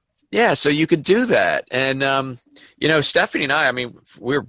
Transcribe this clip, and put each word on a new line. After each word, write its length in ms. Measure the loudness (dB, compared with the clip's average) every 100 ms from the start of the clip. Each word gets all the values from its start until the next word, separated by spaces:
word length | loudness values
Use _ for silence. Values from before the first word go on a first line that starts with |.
| _ _ _
Yeah, 220 | 0 0
so 140 | 2 0
you 180 | 0 2
could 160 | 0
do 240 | 2 2 2
that. 400 | 2 2 -2 -4
And, 320 | -2 -2 -2
um, 340 | -2 -2 -4 -8 _ -20 -20 _
you 80 | 0
know, 140 | 2
Stephanie 420 | 2 0 0 -2
and 100 | -2
I, 140 | 0 0
I 60 |
mean, 260 | -2 -6 -12 -20 -12
we 180 | -4
were 80 | -4